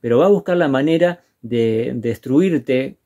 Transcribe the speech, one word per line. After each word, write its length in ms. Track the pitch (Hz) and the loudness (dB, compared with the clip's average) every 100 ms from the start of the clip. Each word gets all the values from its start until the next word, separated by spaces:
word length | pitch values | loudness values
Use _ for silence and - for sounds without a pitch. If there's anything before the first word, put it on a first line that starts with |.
pero 180 | 120 117 | 0 2
va 80 | 175 | 4
a 40 | |
buscar 260 | 202 - 180 | 2 0 -2
la 120 | 160 | 0
manera 560 | 131 147 165 175 175 _ _ | 0 0 2 0 -2 _ _
de 500 | 117 120 113 110 123 123 | -6 -2 0 -2 -4 -6
destruirte 1000 | 113 113 - 135 185 160 120 127 135 - | -6 -8 -2 0 2 0 -2 -2 -2 -10